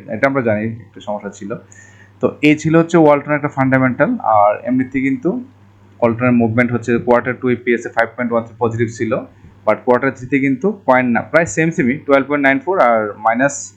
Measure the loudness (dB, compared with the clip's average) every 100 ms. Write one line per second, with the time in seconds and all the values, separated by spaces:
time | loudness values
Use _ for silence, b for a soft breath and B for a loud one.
0 | -6 -2 -2 0 -2 -2 -4 -8 -16 -16
1 | -10 -10 -10 -14 -14 -14 B B B B
2 | B -6 -6 0 2 2 2 2 4 4
3 | 6 4 0 -4 -4 -2 0 2 2 0
4 | -2 0 2 4 4 2 -2 -2 -2 -2
5 | -2 -2 -4 -6 -10 _ _ _ _ -2
6 | -2 0 2 2 2 0 0 -2 -2 -2
7 | 2 0 0 -4 -2 -2 0 -2 -2 -2
8 | -2 -4 -2 -2 -4 -4 -4 -2 -4 -4
9 | -4 -4 -8 b b -8 -2 -2 2 2
10 | 0 -6 -4 -2 0 -2 -2 -4 0 2
11 | 2 -2 0 -2 0 0 -2 0 -2 -2
12 | 2 0 2 0 0 0 -2 2 2 2
13 | 0 -2 -2 2 0 -2 -14